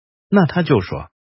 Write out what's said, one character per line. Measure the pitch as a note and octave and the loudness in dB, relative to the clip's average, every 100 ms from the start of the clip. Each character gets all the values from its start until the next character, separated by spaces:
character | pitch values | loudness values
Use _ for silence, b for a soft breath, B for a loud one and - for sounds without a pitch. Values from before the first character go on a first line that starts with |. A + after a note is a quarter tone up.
| _ _ _ | _ _ _
那 | G3+ D#3+ | 2 2
他 | F3 | 0
就 | D#3+ A#2+ | 0 0
说， | F2 - - _ | 0 -10 -12 _